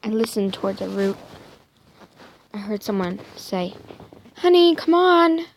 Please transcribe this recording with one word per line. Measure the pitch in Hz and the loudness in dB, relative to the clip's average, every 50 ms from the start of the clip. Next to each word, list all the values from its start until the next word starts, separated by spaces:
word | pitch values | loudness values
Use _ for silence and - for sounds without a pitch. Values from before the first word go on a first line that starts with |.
I | - 220 | -8 -4
listened | 220 220 226 220 - 220 202 196 190 | -2 -2 -4 -2 -2 -4 -4 -4 -4
toward | - - 196 196 196 | -6 -6 -8 -6 -6
the | 196 185 | -10 -10
root. | 196 196 196 196 196 - - - - - - - - _ _ _ _ _ _ _ _ _ - _ _ _ - - _ _ _ _ | -6 -4 -4 -4 -4 -8 -14 -20 -20 -20 -20 -20 -20 _ _ _ _ _ _ _ _ _ -20 _ _ _ -20 -20 _ _ _ _
I | - 208 | -16 -14
heard | 202 202 214 202 | -10 -8 -8 -8
someone | - - 208 196 185 175 185 202 - - - | -6 -6 -4 -4 -4 -4 -6 -10 -12 -18 -20
say, | - - - - 185 180 180 202 - - - - - - - - - _ 240 _ | -20 -12 -8 -6 -6 -6 -6 -10 -14 -20 -20 -20 -20 -20 -20 -20 -20 _ -20 _
Honey, | - - 359 359 359 349 339 330 | -2 2 4 6 6 6 6 4
come | 311 - - 330 | 2 0 2 2
on. | 349 359 370 349 339 339 339 330 330 330 - _ | 4 4 4 4 4 4 4 2 0 -4 -10 _